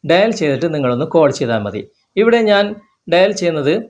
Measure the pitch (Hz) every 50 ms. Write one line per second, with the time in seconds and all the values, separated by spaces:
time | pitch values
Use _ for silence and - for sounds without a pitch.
0 | - 147 165 180 208 233 214 - 165 147 139 127 156 165 156 147 135 123 123 120
1 | 151 156 - 170 156 139 - - 139 117 113 110 101 101 - 104 - _ _ _
2 | _ _ _ 190 214 233 226 233 220 208 202 202 208 208 214 214 _ _ _ _
3 | _ - 165 175 185 208 202 190 180 170 160 151 139 139 170 220 226